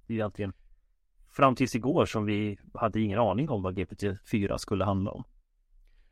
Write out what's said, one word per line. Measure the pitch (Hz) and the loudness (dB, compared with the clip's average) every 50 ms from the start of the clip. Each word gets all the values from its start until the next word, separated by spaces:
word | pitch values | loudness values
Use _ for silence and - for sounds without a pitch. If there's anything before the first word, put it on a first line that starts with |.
| - - | -10 -6
Det | 117 | -4
är | 110 | -4
egentligen | 107 104 - - 104 98 92 _ - - - - _ _ _ _ _ _ _ _ - - | -4 -4 -4 -6 -6 -6 -6 _ -18 -20 -20 -20 _ _ _ _ _ _ _ _ -20 -10
fram | - - 143 135 123 | 0 4 6 6 6
tills | - 135 120 - | 4 0 0 0
igår | 120 107 127 160 170 113 | -2 0 0 2 4 2
som | - - 113 104 | 2 2 -2 -2
vi | 104 104 101 107 104 101 - - - - | 0 0 0 -2 -2 -4 -8 -12 -14 -8
hade | - - 110 92 110 | -2 -2 -2 0 0
ingen | 110 104 98 113 | 0 0 2 2
aning | 120 104 92 110 151 147 | 2 2 2 0 0 -2
om | 139 104 | -2 -2
vad | 92 92 90 | -2 -2 -2
G | 98 92 | -4 -4
P | - - | -6 -6
T | - 101 101 98 - - - | -4 -4 -4 -4 -4 -8 -2
fyra | - 110 98 98 - - | -2 0 0 0 -2 -4
skulle | - - 104 95 95 | -4 -4 -2 -2 0
handla | 104 98 95 95 104 | 0 0 0 -2 -4
om. | - - - - _ _ _ _ _ _ _ _ _ - - - _ - - _ | -6 -8 -12 -16 _ _ _ _ _ _ _ _ _ -20 -20 -20 _ -20 -20 _